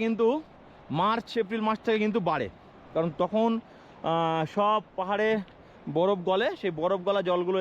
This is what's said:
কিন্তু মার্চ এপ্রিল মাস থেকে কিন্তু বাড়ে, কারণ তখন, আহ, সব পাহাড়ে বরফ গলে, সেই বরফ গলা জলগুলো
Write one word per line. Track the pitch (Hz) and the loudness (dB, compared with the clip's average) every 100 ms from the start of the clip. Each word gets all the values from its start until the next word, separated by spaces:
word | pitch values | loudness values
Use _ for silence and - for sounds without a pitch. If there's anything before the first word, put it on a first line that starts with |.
কিন্তু | 226 226 226 302 - - - - - 147 | 0 2 2 2 -6 -20 -20 -20 -6 0
মার্চ | 202 226 - 233 | 2 0 -2 -4
এপ্রিল | 190 226 220 | -2 -2 -2
মাস | 214 233 | -2 0
থেকে | 220 | 2
কিন্তু | 214 214 170 | 2 0 0
বাড়ে, | 151 101 - - - - | -2 -4 -8 -20 -20 -6
কারণ | 156 170 147 | -2 -2 -2
তখন, | 180 220 226 226 | 0 2 2 0
আহ, | - - - - 160 165 165 160 160 208 | -6 -20 -20 -8 -2 0 2 0 -2 0
সব | 208 214 - - | 2 0 -2 -8
পাহাড়ে | 185 202 220 220 185 - - - - 151 | -4 0 2 0 -4 -18 -20 -14 -4 0
বরফ | 185 196 175 | 2 2 0
গলে, | 190 262 359 | 0 0 -2
সেই | 196 156 | -6 -2
বরফ | 175 196 180 | 0 0 0
গলা | 202 180 | 0 0
জলগুলো | 180 180 190 | 0 0 -2